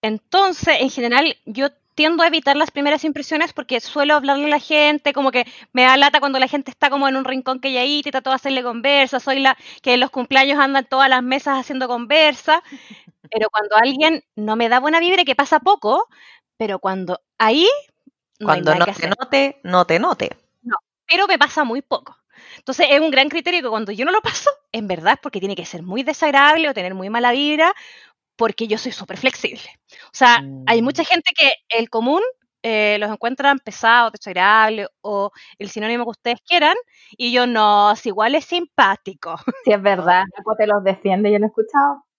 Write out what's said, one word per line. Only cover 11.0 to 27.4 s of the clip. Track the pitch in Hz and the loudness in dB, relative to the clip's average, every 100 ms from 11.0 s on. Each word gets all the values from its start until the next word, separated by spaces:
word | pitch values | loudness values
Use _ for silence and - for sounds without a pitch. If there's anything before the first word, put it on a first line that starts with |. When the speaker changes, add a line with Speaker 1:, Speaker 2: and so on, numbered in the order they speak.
| 269 | 2
Speaker 1:
las | 254 | 2
mesas | 247 262 285 269 | 0 -4 -2 -4
haciendo | 254 262 247 | -4 -6 -6
conversa, | 240 233 302 302 277 - 320 - | -6 0 2 2 0 0 0 0
Speaker 2:
<laughs> | 269 - 214 _ _ - | -20 -20 -20 _ _ -8
Speaker 1:
pero | 220 214 | -4 -2
cuando | 214 208 214 | -2 2 4
alguien | 247 269 311 320 _ - | 4 2 0 0 _ -10
no | 214 220 | -6 -2
me | 233 | 2
da | 247 | 2
buena | 285 330 | 2 0
vibra, | 339 370 | 2 0
que | 311 254 | 0 0
pasa | 285 302 | 2 2
poco, | 349 392 214 269 453 _ - _ _ _ | 2 0 2 -2 -2 _ -20 _ _ _
pero | 220 190 | -6 -4
cuando | 190 190 180 180 _ _ | -4 -6 -6 -8 _ _
ahí... | 220 269 370 587 - _ _ _ _ _ | 2 4 2 0 -6 _ _ _ _ _
No | 160 | 0
hay | 156 | 0
Speaker 2:
Cuando | |
Speaker 1:
nada | 156 165 | 2 2
Speaker 2:
no | 175 | 2
Speaker 1:
que | |
Speaker 2:
te | 196 170 | -2 -6
Speaker 1:
hacer. | 196 | -6
Speaker 2:
note, | 254 277 277 - | -2 0 0 -4
no | 180 180 175 | -2 0 2
te | 208 | 0
note. | 311 - - - _ _ | 0 -2 -6 -10 _ _
Speaker 1:
No, | 240 202 _ _ _ | -10 -10 _ _ _
pero | 339 392 | 0 2
me | 339 | 2
pasa | - - | 0 0
muy | 269 240 | -4 -4
poco. | - - - _ _ _ - - | -6 -8 -8 _ _ _ -20 -20
Entonces, | - 262 285 | -12 -2 4
es | 285 | 4
un | 311 | 4
gran | 269 285 | 2 0
criterio | 320 349 349 | -2 -2 -4
que | 254 | -2
cuando | 220 208 | -6 -6
yo | 208 | -6
no | 269 | -2
lo | 381 | 0
paso, | 427 - - 554 _ | -2 -4 -4 -4 _
en | 226 208 | -10 -6
verdad | 175 165 | -2 0
es | 269 | 0
porque | - 202 | -2 -8
tiene | 190 196 | -8 -8
que | 160 | -12
ser | 180 | -14
muy | 180 202 | -10 -6
desagradable | 262 294 311 277 285 320 311 | -6 -2 0 4 4 4 0
o | |
tener | 262 180 | -4 -8
muy | 190 190 | -8 -6
mala | 233 240 | -2 0
vibra, | 247 | 0